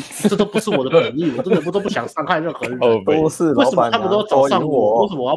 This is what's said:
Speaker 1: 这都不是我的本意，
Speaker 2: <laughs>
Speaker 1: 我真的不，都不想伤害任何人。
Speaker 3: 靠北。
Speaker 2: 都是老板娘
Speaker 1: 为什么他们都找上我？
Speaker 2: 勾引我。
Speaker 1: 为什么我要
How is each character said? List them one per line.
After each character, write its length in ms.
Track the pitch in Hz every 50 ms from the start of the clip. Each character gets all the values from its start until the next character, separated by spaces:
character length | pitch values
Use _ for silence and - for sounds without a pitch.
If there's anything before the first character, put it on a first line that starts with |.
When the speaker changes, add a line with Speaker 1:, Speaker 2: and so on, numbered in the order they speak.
| 139 - - - - 208
Speaker 1:
这 80 | -
都 80 | - 208
不 160 | 202 - 220
是 100 | - 220
我 140 | 196 151 127
的 60 | 131
本 280 | 156 165 151 - 120 147
意， 140 | 175 156
Speaker 2:
<laughs> 40 | 120
Speaker 1:
我 60 | -
真 100 | - 185
的 80 | - 165
不， 80 | 147 175
都 100 | 185 202
不 80 | 190 190
想 180 | 196 123 117
伤 200 | 113 - 160 147
害 120 | 135 180 156
任 140 | 165 165
何 160 | 147 - - 120
人。 100 | 127 123
Speaker 3:
靠 200 | 123 120 113 107 95
北。 160 | 147 151 156
Speaker 2:
都 80 | 156 156
是 240 | - - 175 160 143
老 0 |
板 100 | - -
娘 0 |
Speaker 1:
为 60 | 262
什 60 | -
么 140 | - 120 117
他 80 | 113 -
们 120 | - 185
都 160 | 196 214 214
找 200 | - - 135 135 139
上 140 | - 180
我？ 60 | 160 156
Speaker 2:
勾 40 |
引 60 | 147 127
我。 240 | 107 104 110 117
Speaker 1:
为 60 | 214 202
什 60 | 180
么 100 | 143 123
我 60 | 131
要 60 | 151